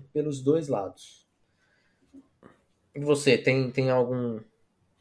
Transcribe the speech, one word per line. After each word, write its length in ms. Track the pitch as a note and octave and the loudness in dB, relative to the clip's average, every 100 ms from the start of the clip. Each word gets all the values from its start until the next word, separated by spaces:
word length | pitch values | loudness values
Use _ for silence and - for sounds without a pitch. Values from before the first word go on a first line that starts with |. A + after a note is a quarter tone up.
| - | -6
pelos 280 | D3+ D3+ C3+ | -6 -6 -2
dois 280 | C3 D#3+ C#3+ | 0 0 0
lados. 580 | A2 F#2+ - - - _ _ _ _ _ _ _ _ _ C4+ _ _ - _ _ _ _ | -6 -6 -14 -20 -20 _ _ _ _ _ _ _ _ _ -20 _ _ -20 _ _ _ _
E 60 | C#3+ | -8
você, 360 | D3 C#3+ C3+ A#2 | 0 2 4 4
tem, 320 | C3 C3 B2+ | 4 0 0
tem 180 | C3+ C3 | -2 0
algum, 480 | B2+ B2 B2+ A#2+ A2 - _ _ _ _ _ | 2 0 -2 -4 -8 -12 _ _ _ _ _